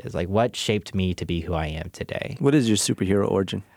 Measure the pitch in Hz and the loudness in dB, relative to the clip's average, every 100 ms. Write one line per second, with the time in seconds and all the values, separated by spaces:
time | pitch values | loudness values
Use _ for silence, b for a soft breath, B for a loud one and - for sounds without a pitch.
0 | - 117 87 98 120 - - 107 - 95 | -8 -4 -2 0 0 0 -2 -2 -2 -2
1 | 92 90 82 87 82 85 78 80 - - | 0 -2 -2 -4 -2 -4 -4 -6 -8 -10
2 | - - - - 139 147 117 104 - 120 | -8 -6 -6 -2 4 4 6 4 2 0
3 | 95 101 98 95 98 98 - | 2 2 4 2 0 -4 -8